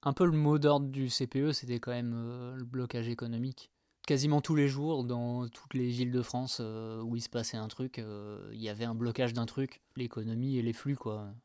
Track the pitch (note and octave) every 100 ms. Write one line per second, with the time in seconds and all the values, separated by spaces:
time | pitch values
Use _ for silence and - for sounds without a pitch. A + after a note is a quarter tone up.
0 | - C#3 F3+ D#3 D3 D3+ C#3+ C#3+ C#3 C3+
1 | C3 - B2+ C3+ C#3+ D3 B2 A#2+ A#2 A#2+
2 | A#2+ A#2 A#2 B2 B2 C3 A#2+ B2+ B2 B2
3 | A#2 A#2 A#2 A#2 B2+ B2+ - _ _ _
4 | - C#3+ D3 D3 - D#3 C#3+ C3+ D3+ D#3
5 | B2 A#2+ A#2+ B2 A#2+ - - C3 B2 A#2+
6 | B2 B2 A#2+ B2+ C3 - A2+ A2 A2+ A2
7 | A2+ A#2 A2+ A#2+ A2+ A#2 A2 - C3 B2
8 | A2 G#2 G#2 G#2 F#2+ A2 A2 G#2 A#2 A2+
9 | A#2 A2+ B2 A#2 A#2 - C3+ - _ -
10 | A#2+ - A2 A2+ C3 C3 A#2 A2+ C#3 C#3
11 | - G#2+ G#2 A2